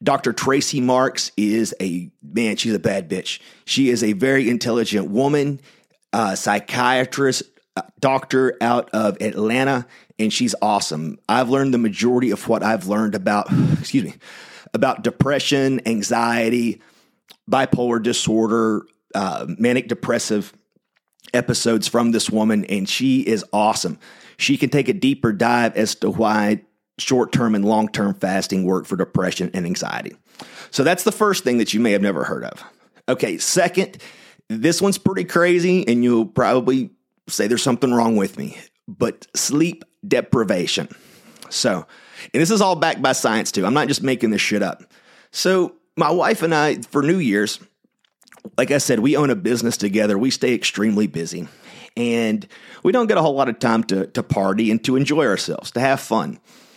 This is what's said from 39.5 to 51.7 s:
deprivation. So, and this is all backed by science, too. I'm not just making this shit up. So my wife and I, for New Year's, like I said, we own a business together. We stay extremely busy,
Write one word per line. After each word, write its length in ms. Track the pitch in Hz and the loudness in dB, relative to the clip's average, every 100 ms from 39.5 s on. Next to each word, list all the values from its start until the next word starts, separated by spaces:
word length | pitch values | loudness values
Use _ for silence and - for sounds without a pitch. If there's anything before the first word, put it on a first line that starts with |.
| 147 165 - - _ 101 | 0 0 -2 -14 _ -2
deprivation. 840 | 123 - 123 104 95 82 - 76 - - - - - - | -2 2 0 2 0 -2 -4 -6 -12 -20 -20 -20 -20 -10
So, 360 | - 123 92 - - - - - | -4 -2 -2 -6 -18 -20 -20 -4
and 80 | 127 | 0
this 100 | 165 | 2
is 100 | 214 | 4
all 140 | 196 170 | 2 2
backed 260 | 165 - | 0 0
by 120 | 135 | 0
science, 380 | 135 123 110 - | 2 0 0 -2
too. 140 | - 95 | -2 0
I'm 80 | |
not 140 | 139 156 | 0 0
just 160 | 135 | -2
making 280 | 131 123 117 | -2 0 0
this 100 | 104 | 0
shit 220 | - 107 | 0 -2
up. 200 | 98 - - _ _ - _ | -2 -6 -16 _ _ -20 _
So 440 | - 185 185 180 - _ - | -4 0 2 0 -4 _ -2
my 160 | 156 | 0
wife 300 | 175 - 220 | 2 0 0
and 100 | 165 | 0
I, 280 | 156 151 - | 2 2 -2
for 200 | 120 139 | -4 -2
New 180 | 143 185 | 0 2
Year's, 400 | 139 101 104 - - _ _ _ _ _ _ - - - | 2 0 0 -4 -14 _ _ _ _ _ _ -20 -8 -2
like 140 | 127 | 0
I 60 | 139 | 0
said, 220 | - 120 | 2 2
we 160 | 123 143 | 2 2
own 140 | 143 | 2
a 60 | 113 | 0
business 420 | 92 120 117 - | 0 -2 -2 -2
together. 400 | 101 101 104 101 | -2 0 2 2
We 140 | 131 | 0
stay 220 | - 127 | 0 0
extremely 540 | 120 - - 107 104 107 | 0 -2 -2 0 2 0
busy, 400 | 78 82 85 80 - - | -2 -8 -8 -12 -16 -20